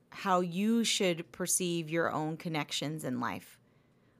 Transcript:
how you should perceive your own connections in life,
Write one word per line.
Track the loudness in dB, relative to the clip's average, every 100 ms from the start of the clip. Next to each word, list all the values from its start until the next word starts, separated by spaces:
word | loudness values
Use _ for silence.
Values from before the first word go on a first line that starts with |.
| _
how | -6 2 2
you | 2 0 2 4
should | 4 2 2 0 -4
perceive | -6 0 0 0 -2 0
your | 0 2
own | 0 -2 -4
connections | -4 -4 -4 -4 -4 -4
in | -4 -4
life, | -4 -6 -12 -20 _ _ _ _ _ _